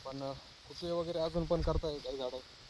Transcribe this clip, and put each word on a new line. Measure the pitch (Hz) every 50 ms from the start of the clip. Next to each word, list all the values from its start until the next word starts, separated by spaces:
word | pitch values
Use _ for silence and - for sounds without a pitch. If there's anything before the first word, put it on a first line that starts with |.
| -
पण, | 135 135 139
अ, | 139 135 135 135 - - - - - -
फुटवे | 143 - 175 170
वगैरे | 170 175 165 170 170 165
अजून | 160 165 160 175 165
पण | 151 175 165
करताय | - 165 151 - 165 156 147 143
काही | - 127 139
झाडं. | 135 131 127 131 127 127 - - - -